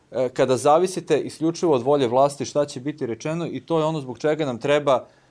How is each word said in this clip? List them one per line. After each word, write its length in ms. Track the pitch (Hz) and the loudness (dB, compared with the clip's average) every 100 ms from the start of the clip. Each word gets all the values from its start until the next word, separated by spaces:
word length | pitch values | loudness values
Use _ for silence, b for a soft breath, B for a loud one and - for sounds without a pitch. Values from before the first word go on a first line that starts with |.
| B | B
e, 180 | 113 127 | -4 -2
kada 280 | - 127 127 | 0 2 2
zavisite 640 | 139 156 185 180 - 147 | 4 4 2 -2 -2 0
isključivo 540 | 127 - 160 165 175 | -2 -4 -4 0 2
od 100 | 131 | 2
volje 240 | 120 147 120 | 2 2 2
vlasti 380 | 123 143 143 131 | 4 2 0 -4
šta 200 | 147 143 | -2 -2
će 140 | 131 | -4
biti 260 | 135 143 123 | -10 -6 -6
rečeno 420 | 110 151 165 151 | -6 -6 -6 -6
i 140 | 123 - | -8 -4
to 140 | 165 | 0
je 60 | 156 | 0
ono 160 | 160 | -2
zbog 180 | 127 117 | -8 -4
čega 260 | 156 151 147 | -2 0 -2
nam 140 | 113 | -2
treba 460 | 139 147 143 123 - b b | 0 2 4 0 0 b b